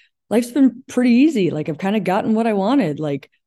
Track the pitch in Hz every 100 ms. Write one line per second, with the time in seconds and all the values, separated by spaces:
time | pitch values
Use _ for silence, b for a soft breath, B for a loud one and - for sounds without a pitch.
0 | b _ - 214 240 294 262 - - 247
1 | 247 240 311 226 170 156 151 143 190 214
2 | 180 190 233 220 233 202 196 277 170 143
3 | 151 143 - _